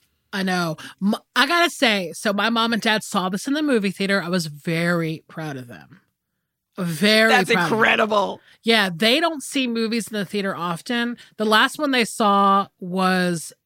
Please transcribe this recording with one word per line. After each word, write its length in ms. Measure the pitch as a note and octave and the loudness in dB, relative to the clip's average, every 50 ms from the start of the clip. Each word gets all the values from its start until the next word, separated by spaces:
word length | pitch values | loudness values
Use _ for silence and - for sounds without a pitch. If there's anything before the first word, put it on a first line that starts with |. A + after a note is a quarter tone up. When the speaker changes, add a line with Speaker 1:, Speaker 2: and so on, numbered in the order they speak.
| _ _ _ _ _ _ | _ _ _ _ _ _
Speaker 1:
I 100 | - F#3+ | -6 -4
know. 340 | F#3+ F#3+ F3+ F3+ F3 E3 D3+ - - - - _ | -2 -2 -2 -2 -2 -4 -6 -10 -14 -18 -10 _
M-, 140 | F#3+ D4+ D4+ - - _ _ | -2 -2 -2 -2 -6 _ _
I 100 | B3 C#4 | 0 2
gotta 240 | C#4 F4 E4+ E4+ E4+ | 2 2 2 2 0
say, 420 | - - C#4 A3+ G#3 G3 F3+ D#3 E3+ | 0 0 0 2 2 0 -4 -6 -10
so 180 | - - A3 | -6 -4 -2
my 180 | G3 G#3 G3+ A3+ | -2 0 -2 0
mom 220 | A#3 A3+ A3+ A#3 | 0 0 0 0
and 100 | A#3 G#3 | -2 -2
dad 220 | - A3+ G#3+ G#3+ - | 0 0 0 0 -2
saw 240 | - - G3 F3+ F#3+ | -2 -2 -2 -2 -2
this 180 | G3+ F#3+ - | -4 -4 -4
in 80 | C4+ C#4 | -4 -4
the 80 | D#4 | -2
movie 280 | D4+ D4 B3+ A3 G3 G3 | 0 0 0 0 0 -2
theater. 280 | - - G3 F#3+ G3 G3 | -2 -4 -2 -2 0 -2
I 60 | D#3+ E3+ | -2 -2
was 180 | F#3 F#3 D#3+ | -2 -2 -2
very 760 | D#3 D3 D3 - F3+ E3 E3 E3+ E3+ F3 E3+ E3 D#3 D#3+ - - - | -4 -10 -8 -6 -4 -2 -2 0 0 0 0 -2 -4 -6 -8 -12 -16
proud 280 | - D#3+ D#3+ D3+ C3+ | -14 -12 -10 -10 -10
of 120 | C3 B2 A#2 | -12 -14 -16
them. 320 | F#2 D#2 C#2+ B1+ - - _ _ _ _ _ _ _ _ _ _ _ _ _ _ _ - | -18 -20 -20 _ -20 -20 _ _ _ _ _ _ _ _ _ _ _ _ _ _ _ -6
Very 520 | F#3 E3+ D#3+ D3 G3+ G#3 G#3+ A3 A3 A3+ | -4 -4 -2 0 2 4 6 6 6 6
Speaker 2:
That's 200 | B3+ B3 F3 - | 4 2 2 2
Speaker 1:
proud 120 | A#3 F#3 F3 | 2 2 2
of 40 | D#3+ | 2
them. 80 | A#3 G#3+ | 2 2
Speaker 2:
incredible. 600 | A3+ A3+ A3+ A3+ A3+ G#3 A3 G3+ F#3+ F#3 G3 - _ _ _ _ | 2 2 4 2 2 2 2 0 0 0 -4 -10 _ _ _ _
Speaker 1:
Yeah, 280 | _ A3+ A3+ A3 G3 F#3 E3+ | _ 2 2 2 2 0 0
they 260 | D#3 A3 A3 B3+ D#4 | 0 2 2 2 2
don't 220 | E4+ E4 D#4+ C4+ | 2 -2 -2 -6
see 240 | - - - C#4 B3+ | -10 -6 -4 -2 -2
movies 420 | A#3+ A3+ A#3 A3+ G#3+ A#3 A#3 - - | -2 -2 -2 -2 -2 -2 -4 -4 -4
in 60 | G#3+ | -6
the 100 | G#3 F#3+ | -6 -6
theater 300 | - - G#3 G3 G3 D3+ | -4 -4 -4 -4 -4 -4
often. 640 | C#3+ E3+ F3+ E3 D#3+ - - A#3+ A#3+ A#3 A#3+ A#3+ - - - _ | -4 -4 -4 -6 -6 -6 -4 -4 -2 -2 -4 -6 -10 -16 -20 _
The 80 | - G#3+ | -4 2
last 340 | G#3+ G#3+ A3 B3 C4 - - | 4 6 6 4 4 0 -2
one 120 | D4+ C#4 | -2 0
they 140 | C4 B3 G#3+ | 2 0 0
saw 640 | - - - A3 G3+ G3+ G3 G3+ G3 G3 G3 F#3+ - _ _ | 0 0 2 2 4 4 6 6 6 4 4 2 -2 _ _
was 760 | G3 F3 F3 F#3+ F#3 F#3 F#3 F#3 F3+ F3+ F3 D#3 - - - _ _ | -10 -6 -2 0 0 2 2 2 0 0 -2 -4 -6 -12 -16 _ _